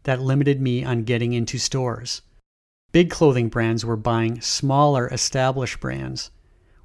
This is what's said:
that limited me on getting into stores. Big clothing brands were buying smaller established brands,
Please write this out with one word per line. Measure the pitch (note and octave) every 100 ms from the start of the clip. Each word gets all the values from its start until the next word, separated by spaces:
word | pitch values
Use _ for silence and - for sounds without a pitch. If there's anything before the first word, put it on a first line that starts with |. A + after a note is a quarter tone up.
that | - C3
limited | C3 C#3 C#3+ C3+
me | C3 B2
on | B2+ A#2+
getting | A2 A#2 A#2+
into | A#2+ A2+ B2
stores. | - C3+ B2+ A2+ A#2+ - - _ _ _ _ _ _
Big | E3+ E3+
clothing | - D#3 B2 A2+
brands | A#2 A2+ A2+
were | A2+ A2
buying | A#2+ A#2 A2+ A#2
smaller | - - C3+ C#3 D3 C3+ A#2+
established | C3 - C3+ C3 C3+ B2 -
brands, | C3 C3+ C3 C3 - _ _ _ _ _